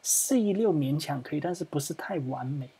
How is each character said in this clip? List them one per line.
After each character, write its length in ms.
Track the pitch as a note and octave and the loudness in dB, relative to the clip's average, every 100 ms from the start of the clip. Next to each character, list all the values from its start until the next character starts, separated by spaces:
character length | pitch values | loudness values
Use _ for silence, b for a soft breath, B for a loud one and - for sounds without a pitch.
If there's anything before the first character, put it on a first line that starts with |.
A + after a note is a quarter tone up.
四 360 | - - - C4 | 0 0 4 4
一 140 | G#3 | 4
六 200 | G3 A3 | 4 4
勉 260 | D#3+ C3+ D3 | 4 2 0
强 240 | - C#3+ | -2 -6
可 120 | B2 D3+ | -4 -4
以， 40 | |
但 160 | E3+ F3 | -2 -4
是 80 | |
不 160 | E3 D3 | -2 -4
是 140 | C#3 | -4
太 260 | D#3+ - F#3+ | -8 -4 -4
完 260 | C3 C3 C3 | -2 -4 -4
美。 240 | C#3+ C3 | -4 -6